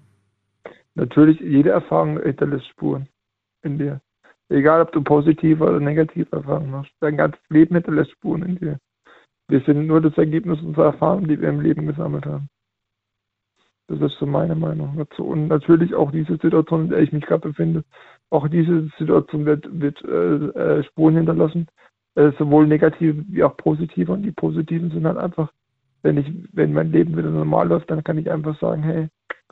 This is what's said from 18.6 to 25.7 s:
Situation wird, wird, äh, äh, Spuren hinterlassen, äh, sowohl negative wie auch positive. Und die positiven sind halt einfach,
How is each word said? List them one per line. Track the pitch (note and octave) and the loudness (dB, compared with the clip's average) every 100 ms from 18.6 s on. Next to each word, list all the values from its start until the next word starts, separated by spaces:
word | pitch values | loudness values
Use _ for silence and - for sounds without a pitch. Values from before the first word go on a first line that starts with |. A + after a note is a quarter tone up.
| E3 E3+ D#3 - | 2 0 -2 -4
Situation | D#3 D3 - D3+ D3 | 0 2 0 -2 0
wird, | D3 - E3+ | -2 -4 -6
wird, | C#3+ D3 | -6 -6
äh, | - - F2 D3 D3+ - E3 D3+ | -4 0 0 0 -2 -2 0 0
äh, | |
Spuren | D3 - D#3+ D#3+ | -2 2 2 4
hinterlassen, | E3 D#3+ D#3+ F3 E3 _ _ _ _ - | 2 2 0 -2 -8 _ _ _ _ 4
äh, | D3 C#3 | 4 4
sowohl | D3+ D3+ D3+ | 4 6 6
negative | D3+ D#3+ - D#3+ D3+ G3 | 4 2 2 -2 -2 -4
wie | - | 0
auch | D3+ - | 0 0
positive. | D#3+ D3+ E3 - E3+ | -2 -2 -4 -4 -4
Und | F#3+ | -2
die | G3+ | -6
positiven | D#3 E3 D#3+ D#3 E3+ E3+ | -4 -4 -2 -4 -4 -4
sind | E3 D#3+ | -2 -2
halt | - | -2
einfach, | F3+ E3+ D3+ _ _ | -6 -4 -6 _ _